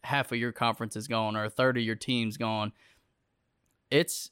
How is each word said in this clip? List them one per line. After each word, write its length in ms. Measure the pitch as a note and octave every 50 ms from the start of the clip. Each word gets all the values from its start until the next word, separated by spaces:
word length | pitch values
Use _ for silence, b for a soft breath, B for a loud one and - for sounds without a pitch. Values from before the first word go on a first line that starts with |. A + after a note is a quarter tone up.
half 300 | - - C#3 C#3+ C3 -
of 60 | B2 A#2
your 140 | A#2+ B2
conference 440 | A2 - A#2+ A#2 A2+ - A2+ A2+ -
is 100 | A2+ G#2+
gone 300 | - A#2 A2+ A2 G#2+ G#2+
or 80 | G#2+ G#2+
a 60 | G#2
third 260 | - - B2+ C3 B2
of 80 | A#2+ A#2
your 100 | A2 A2
team's 420 | - - - B2+ A#2+ A2+ A2 G2+
gone? 360 | - A#2 A2 A2 G#2+ G#2+ G#2+ - b b b b b b b b _ _ _ _ _ _ _ _ _ _ _ _ _ _ -
It's, 400 | C#3 D3+ E3+ - - - - -